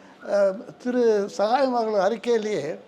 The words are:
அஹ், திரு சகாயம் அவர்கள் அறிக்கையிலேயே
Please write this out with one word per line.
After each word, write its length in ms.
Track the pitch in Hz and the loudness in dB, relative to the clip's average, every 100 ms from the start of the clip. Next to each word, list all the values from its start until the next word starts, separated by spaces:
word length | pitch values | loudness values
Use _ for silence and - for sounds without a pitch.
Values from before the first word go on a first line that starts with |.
| - - - | -20 -16 -2
அஹ், 500 | 202 196 196 - - | 2 2 0 -10 -10
திரு 500 | 247 247 233 214 202 | -2 2 4 2 0
சகாயம் 460 | - 208 254 269 | -2 0 2 2
அவர்கள் 360 | 240 220 208 185 | 0 0 2 0
அறிக்கையிலேயே 680 | 233 240 233 214 190 143 196 | 0 0 0 0 -4 -4 -8